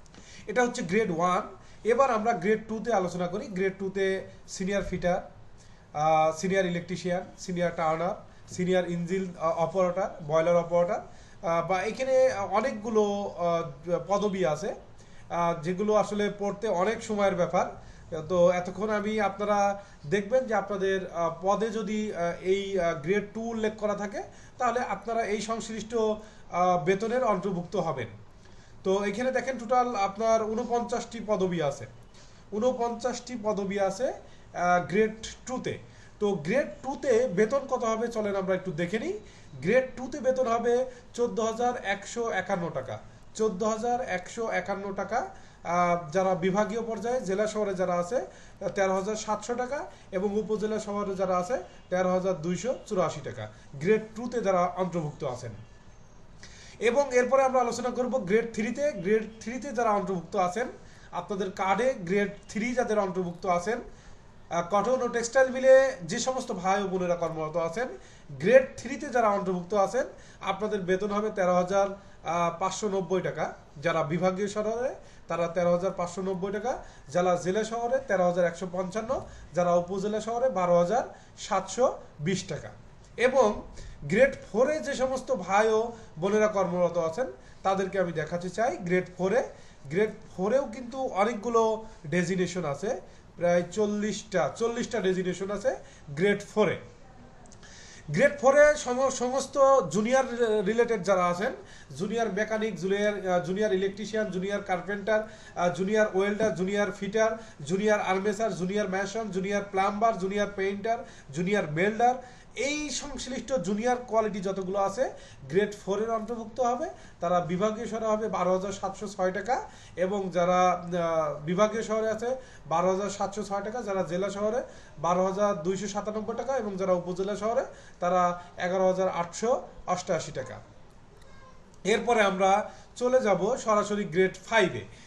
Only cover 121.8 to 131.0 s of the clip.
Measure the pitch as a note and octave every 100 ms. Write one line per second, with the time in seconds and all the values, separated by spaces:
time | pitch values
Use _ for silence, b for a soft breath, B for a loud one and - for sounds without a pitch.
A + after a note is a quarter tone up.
121.8 | G#3+ A3 A3 A3 A#3 C4 B B D3 D#3+
122.8 | F3+ F#3+ G3+ - G3 G#3+ G3+ G3+ G#3 B3
123.8 | G#3 F#3+ D#3+ F3+ G3 G3 G#3 A#3+ - B
124.8 | B - D#3+ F3+ F#3+ F#3+ G#3 G3 D#3+ F#3+
125.8 | G3+ G#3 G3+ G#3+ G#3+ A3+ B3+ C4+ G#3 F#3+
126.8 | F#3+ F3+ E3+ F3+ G3 G3 G#3 A#3 - B
127.8 | B - F3+ F3+ F3 F3 B - F3+ F#3+
128.8 | F#3 F#3 F#3 F3+ F3 - A3 C#4+ - -
129.8 | - F3+ - D#3+ D3+ C#3+ - G#2 - -
130.8 | - -